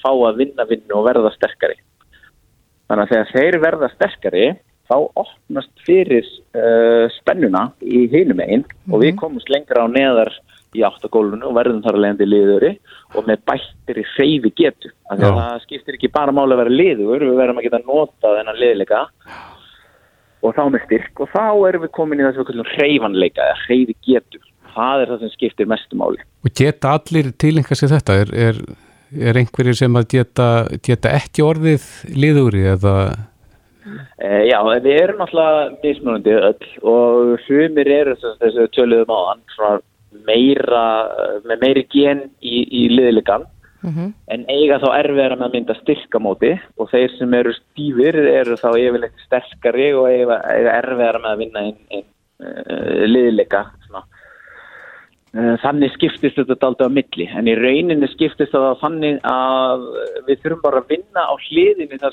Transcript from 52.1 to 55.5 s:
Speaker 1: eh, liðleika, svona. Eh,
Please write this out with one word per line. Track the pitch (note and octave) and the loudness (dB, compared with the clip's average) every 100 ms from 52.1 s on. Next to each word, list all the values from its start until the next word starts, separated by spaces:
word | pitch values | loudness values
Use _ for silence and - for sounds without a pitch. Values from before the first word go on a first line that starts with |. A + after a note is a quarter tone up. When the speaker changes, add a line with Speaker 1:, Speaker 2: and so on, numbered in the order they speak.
| _ _ _ | _ _ _
Speaker 1:
eh, | - - G1+ - - E2+ G#2+ | -16 -14 -10 -8 -4 0 2
liðleika, | B2 A#2+ G#2+ G2 G2+ G#2 - - | 4 2 2 0 -2 -6 -14 -20
svona. | G2 - _ - - - - - - - - _ _ _ | -20 -20 _ -20 -20 -20 -20 -20 -20 -20 -20 _ _ _
Eh, | A2 A#2 | -4 -2